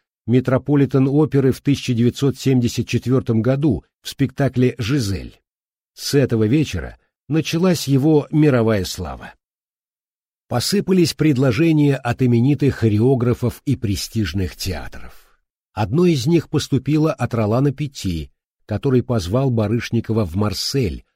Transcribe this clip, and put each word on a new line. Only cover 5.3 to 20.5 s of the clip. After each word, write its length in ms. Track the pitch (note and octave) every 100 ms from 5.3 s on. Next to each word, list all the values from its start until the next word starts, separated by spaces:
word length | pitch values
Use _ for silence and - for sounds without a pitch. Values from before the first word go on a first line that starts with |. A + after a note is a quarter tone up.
| - _ _ _ _ _
С 200 | - -
этого 320 | C#3 B2 A2+ G#2+
вечера 520 | D3 C#3+ E2+ A#1+ - _ _ -
началась 580 | D#3 D3+ E3 F#3 E3+ -
его 400 | C3+ D3 D3+ C#3
мировая 520 | D3+ D3+ B2+ A2+ G#2+
слава. 500 | F2+ - D#2+ C#2 - - _ _ _ _ _ _ _ _ _ _ -
Посыпались 640 | A#2+ - G3+ - F#3 D#3+
предложения 840 | - D#3 B2+ C3+ G#2+ E3 D#3 D3 C3+
от 260 | A#2+ A#2
именитых 540 | B2+ A#2 B2+ D3 C#3 -
хореографов 840 | A2+ G#2 B2 C3 A#2 A#2 A#2+ - -
и 120 | B2
престижных 800 | G#2 F#2+ - A2+ F#2+ F#2+ F2+ -
театров. 840 | F#2 D#2 B1 - - - _ _ _ _ _
Одно 340 | - G#2 C#3+ F3+
из 220 | D#3 C3
них 220 | E3+ -
поступило 640 | D3+ - B2+ C#3 D3+ D#3
от 200 | - A#2+
Ролана 380 | A2+ G#2 A#2 C#3+
Петти, 600 | C3+ D3 - F#2+ E2 C#2+ _ _ _ -
который 360 | G#2 C#3 B2+
позвал 480 | A#2+ A#2 E2+ A#2+ C#3
Барышникова 760 | A#2 G#2 A2+ - A#2 - A2 G2
в 100 | F2+
Марсель, 680 | G#2